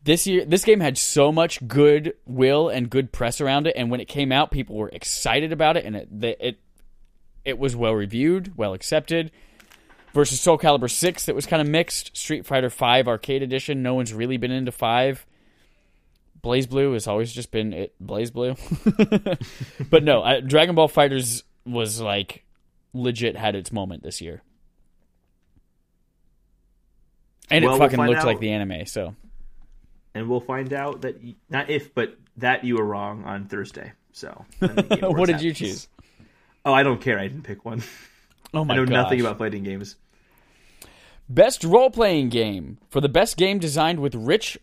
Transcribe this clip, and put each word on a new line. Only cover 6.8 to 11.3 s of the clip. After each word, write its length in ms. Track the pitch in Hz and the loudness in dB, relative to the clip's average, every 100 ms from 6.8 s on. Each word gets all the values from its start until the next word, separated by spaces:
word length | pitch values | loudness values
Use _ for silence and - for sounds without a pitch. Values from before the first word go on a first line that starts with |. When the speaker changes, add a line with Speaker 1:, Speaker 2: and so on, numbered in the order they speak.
| - - - _ - - | -20 -20 -20 _ -20 -12
Speaker 1:
it 140 | - 120 | -8 -4
was 180 | 135 120 | -4 -2
well 160 | 113 | 0
reviewed, 640 | 110 101 113 147 185 185 151 | 0 -2 0 0 0 -4 -6
well 160 | 104 | -6
accepted. 580 | 95 - 156 147 165 160 _ - _ - - _ - _ | -4 -2 -2 0 -4 -4 _ -20 _ -20 -20 _ -20 _
Versus 260 | - 143 131 | 2 2 2
Soul 180 | - 156 | 2 4
Calibur 320 | 160 143 120 | 4 0 0
six, 360 | - 175 175 | 0 -2 -2
that 80 | - | -6